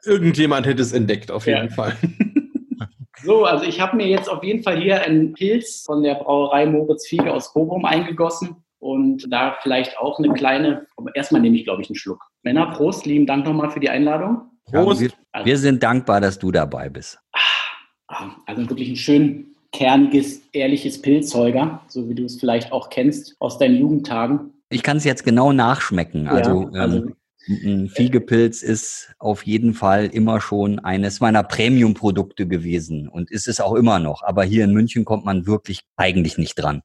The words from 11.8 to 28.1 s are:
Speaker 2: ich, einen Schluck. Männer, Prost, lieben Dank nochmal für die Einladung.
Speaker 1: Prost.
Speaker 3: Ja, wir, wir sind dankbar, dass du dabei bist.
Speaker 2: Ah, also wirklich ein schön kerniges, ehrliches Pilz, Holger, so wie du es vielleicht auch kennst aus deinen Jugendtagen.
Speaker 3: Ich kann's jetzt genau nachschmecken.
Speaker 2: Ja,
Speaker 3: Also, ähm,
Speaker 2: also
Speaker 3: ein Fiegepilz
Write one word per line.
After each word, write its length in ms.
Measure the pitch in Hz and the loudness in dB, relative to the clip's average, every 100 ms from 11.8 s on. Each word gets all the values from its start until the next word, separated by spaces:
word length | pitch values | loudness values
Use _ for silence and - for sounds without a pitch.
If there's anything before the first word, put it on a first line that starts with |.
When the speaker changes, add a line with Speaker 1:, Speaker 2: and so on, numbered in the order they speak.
Speaker 2:
ich, 60 | - | -6
einen 80 | 104 | -10
Schluck. 260 | - 92 - _ | -10 -12 -14 _
Männer, 240 | - 135 170 | -2 0 0
Prost, 340 | - 151 196 - | 0 -2 -2 -2
lieben 200 | 147 139 | 0 2
Dank 180 | 139 | 0
nochmal 260 | 147 156 151 | -2 -2 -4
für 100 | 151 | -2
die 80 | 143 | -2
Einladung. 540 | 131 147 156 185 233 - _ _ | 0 0 0 -2 -4 -6 _ _
Speaker 1:
Prost. 340 | 139 190 151 | 0 2 2
Speaker 3:
Ja, 80 | 123 | -2
wir, 360 | - _ 107 | -4 _ -4
wir 140 | 104 139 | 0 2
sind 240 | 139 131 | 2 2
dankbar, 380 | 117 123 127 101 | 2 0 2 2
dass 180 | 98 92 | 2 0
du 140 | 92 | -2
dabei 360 | 82 73 64 69 | 0 -2 -6 -10
bist. 300 | 65 - - _ - - - - - _ _ _ | -12 -18 -20 _ -2 0 -2 -6 -12 _ _ _
Speaker 2:
Ah, 240 | - 98 - | -14 -14 -16
also 240 | - 107 117 | -12 -8 -6
wirklich 220 | 123 123 | -6 -6
ein 60 | 120 | -6
schön 500 | - 147 151 - - _ _ | 2 4 4 0 -12 _ _
kerniges, 680 | - 131 139 139 139 139 - _ | -2 4 6 6 4 0 -8 _
ehrliches 500 | 147 135 139 139 - | -4 -2 -2 -4 -6
Pilz, 320 | - 143 147 | 2 2 2
Holger, 480 | 120 120 123 156 156 _ | 0 2 2 -2 -6 _
so 200 | 127 117 | -10 -6
wie 60 | |
du 100 | 120 | -6
es 140 | 123 - | -6 -4
vielleicht 320 | 123 117 117 | -2 -2 -2
auch 200 | 131 - | -8 -6
kennst 440 | - 127 147 - _ | 0 0 0 -10 _
aus 180 | 123 - | -6 0
deinen 180 | 135 123 | 4 4
Jugendtagen. 760 | 139 151 - 117 117 147 - _ _ | 4 2 -2 -4 -2 -2 -4 _ _
Speaker 3:
Ich 140 | 127 | -4
kann's 220 | - 147 | 0 0
jetzt 200 | 147 127 | 0 0
genau 280 | - 117 135 | 2 4 6
nachschmecken. 720 | 139 117 135 - 92 80 78 76 | 4 4 2 0 -2 -2 -4 0
Speaker 2:
Ja, 40 | |
Speaker 3:
Also, 300 | 71 98 92 95 | 0 2 0 -2
ähm, 0 | |
Speaker 2:
also 320 | 95 92 - - - _ _ - | -2 0 0 -2 -10 _ _ -6
Speaker 3:
ein 400 | 101 104 98 95 | -4 -2 -2 -4
Fiegepilz 760 | - 123 | 0 2